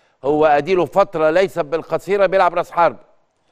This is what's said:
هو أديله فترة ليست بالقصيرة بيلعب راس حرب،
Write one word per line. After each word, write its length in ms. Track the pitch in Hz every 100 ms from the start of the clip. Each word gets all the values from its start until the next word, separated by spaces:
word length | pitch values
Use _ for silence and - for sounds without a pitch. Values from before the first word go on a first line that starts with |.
| _ _ 135
هو 200 | 151 151
أديله 400 | 147 143 185 151
فترة 440 | 190 196 165 156
ليست 300 | 170 196 170
بالقصيرة 640 | 147 160 - 160 - 202 190
بيلعب 280 | 190 175
راس 180 | 170 160
حرب، 260 | 170 165 113 _ _ _ _ _